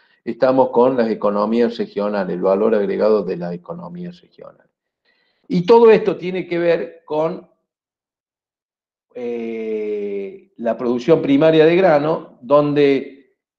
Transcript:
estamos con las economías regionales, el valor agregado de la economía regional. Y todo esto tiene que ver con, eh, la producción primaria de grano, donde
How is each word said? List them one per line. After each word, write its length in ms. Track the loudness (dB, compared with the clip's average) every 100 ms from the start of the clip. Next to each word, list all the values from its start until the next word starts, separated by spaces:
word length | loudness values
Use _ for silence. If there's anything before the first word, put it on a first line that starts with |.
| _ _ -12
estamos 380 | -2 0 2 2
con 280 | 4 2 2
las 120 | -2
economías 680 | -2 -2 -2 -2 0 0 -2
regionales, 580 | -8 -4 -4 -4 -6 -2
el 60 |
valor 340 | 0 0 0 0
agregado 480 | -2 -2 0 0
de 140 | -2 -8
la 160 | -8
economía 580 | -10 -14 -16 -14 -14 -16
regional. 580 | -16 _ _ -20 _ _ _ _ _ _ _ _ _ -6
Y 180 | -4 4
todo 240 | 6 8
esto 280 | 6 2 -4
tiene 280 | -6 -8 -6
que 140 | -2
ver 440 | 0 -2 -4 -14 -8
con, 440 | -4 -4 -6 -16 _ _ _ _ _ _ _ _ _ _ _ _ _ _ _ _ -12
eh, 1400 | -10 -8 -8 -8 -6 -6 -6 -6 -6 -8 -10 -14 _ -8
la 200 | -6 -4
producción 440 | -4 -4 2 2
primaria 440 | 2 2 4 6 4
de 100 | 4
grano, 640 | 2 2 0 -4 -8 _
donde 960 | 0 2 2 2 2 2 -4 -18 _ _ _